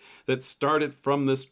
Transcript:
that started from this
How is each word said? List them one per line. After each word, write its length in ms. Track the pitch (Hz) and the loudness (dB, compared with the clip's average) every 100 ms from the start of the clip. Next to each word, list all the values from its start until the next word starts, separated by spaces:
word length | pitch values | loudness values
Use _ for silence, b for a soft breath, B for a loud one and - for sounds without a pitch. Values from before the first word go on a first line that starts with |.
| B B B | B B B
that 160 | 131 | -2
started 500 | 131 - 143 151 147 | -2 -2 0 2 0
from 340 | 143 - 143 135 | -4 -2 0 2
this 200 | 135 - | 0 -4